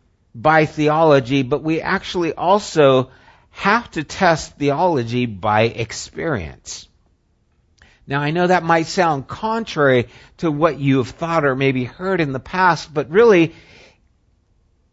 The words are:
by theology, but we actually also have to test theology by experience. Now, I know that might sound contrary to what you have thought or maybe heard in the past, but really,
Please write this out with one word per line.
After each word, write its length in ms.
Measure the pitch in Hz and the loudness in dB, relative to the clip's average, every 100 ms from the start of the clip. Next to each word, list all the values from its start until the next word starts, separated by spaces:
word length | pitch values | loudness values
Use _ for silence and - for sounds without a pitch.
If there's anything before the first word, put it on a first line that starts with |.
| _ _ _ | _ _ _
by 320 | 117 151 156 156 | -2 2 4 2
theology, 760 | 156 147 156 160 139 120 139 | 0 0 4 4 4 2 -2
but 180 | 123 143 | 0 -4
we 180 | 156 160 | -4 -4
actually 540 | - 185 - 185 165 | -4 -6 -4 -4 -4
also 760 | - 170 202 - 160 139 131 123 _ _ _ _ | -2 0 0 0 4 4 4 0 _ _ _ _
have 400 | - 196 226 - | -4 0 0 -2
to 120 | 165 | -10
test 520 | 143 - 180 156 - - | -8 0 2 2 -4 -4
theology 720 | 143 143 180 143 117 123 123 | -2 0 0 0 -2 -4 -4
by 360 | 95 107 107 | -4 -2 2
experience. 1300 | 117 113 110 - - - 160 117 76 - - - - _ _ _ _ _ _ _ _ _ _ _ - | 0 -2 -10 -10 -14 -10 -6 -6 -8 -16 -18 -20 -20 _ _ _ _ _ _ _ _ _ _ _ -8
Now, 140 | 139 | -6
I 100 | 147 | -4
know 160 | 170 175 | 0 2
that 160 | 180 | 0
might 240 | 165 165 160 | 2 0 0
sound 420 | - 170 139 - | 0 0 0 -6
contrary 800 | - 220 226 - 160 139 123 117 - - - | -8 -6 -4 -4 0 2 2 0 -10 -20 -6
to 120 | 165 | -4
what 280 | 147 165 139 | 0 -2 0
you 200 | 139 135 | 0 0
have 100 | 113 | -2
thought 360 | - 165 165 | -6 -4 0
or 100 | 143 | 0
maybe 300 | 131 135 127 | 0 0 -2
heard 360 | 117 - 190 185 | -6 -8 -6 -2
in 120 | 147 | -4
the 80 | 131 | -6
past, 520 | - 185 185 151 - | -8 0 0 0 -4
but 180 | 147 123 | -6 -2
really, 440 | 185 233 180 160 - - - - _ _ _ _ _ _ _ _ _ _ | 4 6 6 2 -2 -20 -20 -20 _ _ _ _ _ _ _ _ _ _